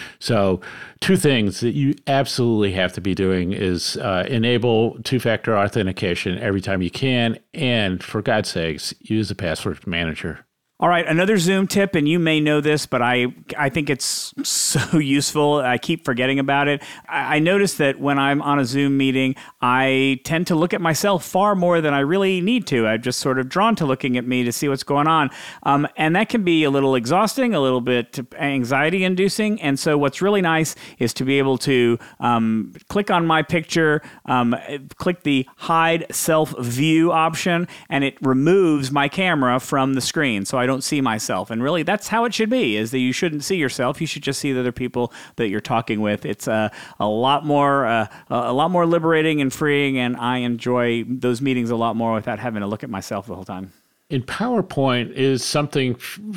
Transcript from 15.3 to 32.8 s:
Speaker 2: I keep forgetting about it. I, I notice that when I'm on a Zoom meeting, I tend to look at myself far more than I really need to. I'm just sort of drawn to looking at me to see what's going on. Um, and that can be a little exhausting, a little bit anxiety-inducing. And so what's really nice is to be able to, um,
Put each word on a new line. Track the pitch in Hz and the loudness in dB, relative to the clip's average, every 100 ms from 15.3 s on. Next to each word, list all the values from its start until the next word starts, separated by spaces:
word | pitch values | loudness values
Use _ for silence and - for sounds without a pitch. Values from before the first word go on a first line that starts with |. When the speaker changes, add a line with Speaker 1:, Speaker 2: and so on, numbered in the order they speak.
| 151 147 147 | 2 2 2
Speaker 2:
I | 127 123 | 2 0
keep | - 165 | 0 -4
forgetting | - 120 127 139 | -2 0 0 0
about | 135 139 143 | 2 2 2
it. | 139 - - - | -2 -6 -18 -8
I, | 160 127 151 | -6 -2 0
I | |
notice | 160 202 202 - | 2 2 0 0
that | 143 135 | 0 0
when | 139 139 | 0 0
I'm | 139 143 | 2 0
on | 147 143 | 0 0
a | 123 | 0
Zoom | 135 143 139 | 0 2 2
meeting, | 135 131 131 127 - _ | 2 2 0 -4 -12 _
I | 123 127 135 131 135 131 | 0 2 4 2 2 0
tend | - 160 175 | -2 -2 0
to | 165 | 0
look | 175 | 0
at | 208 | 0
myself | 165 151 202 185 | 0 2 2 0
far | - 185 208 | 0 0 2
more | 196 175 170 | 2 2 2
than | 156 | 2
I | 139 | 2
really | 139 190 196 185 | 2 2 2 0
need | 180 247 - | 0 0 0
to. | 127 110 | 0 2
I'm | 113 | 0
just | 123 - | -2 -2
sort | 143 131 | -2 -2
of | 127 | 0
drawn | 180 220 214 | 0 2 2
to | 151 | 0
looking | 131 135 123 | 0 0 -2
at | 123 | 0
me | 127 | 0
to | 120 | 0
see | - 147 | 0 -2
what's | 131 | -2
going | - 143 151 | 0 0 2
on. | 160 135 - - - | 2 0 -4 -16 -6
Um, | - 143 147 - | 0 2 0 -2
and | 156 175 | 0 2
that | 220 | 2
can | 240 | 0
be | 180 165 | 2 4
a | 147 | 4
little | 139 139 131 | 2 2 2
exhausting, | 117 175 214 - 247 | 2 2 2 0 0
a | 180 | 2
little | 135 127 | 2 2
bit | 123 123 117 - 123 - | 2 0 -2 -8 -12 -6
anxiety-inducing. | 143 135 120 139 156 190 185 180 196 - 214 214 | -2 -2 0 2 2 0 0 0 0 0 -2 -2
And | 147 139 | -2 0
so | 165 147 | 2 2
what's | 143 - | 0 0
really | 190 208 | 0 2
nice | 175 160 160 - - - | 2 2 0 -4 -18 -4
is | 117 | -4
to | - | -2
be | 131 139 | 0 2
able | 135 131 | 2 0
to, | - 127 120 117 - - | 2 4 4 2 -4 -4
um, | 120 120 113 110 95 - | 0 2 2 0 -4 -12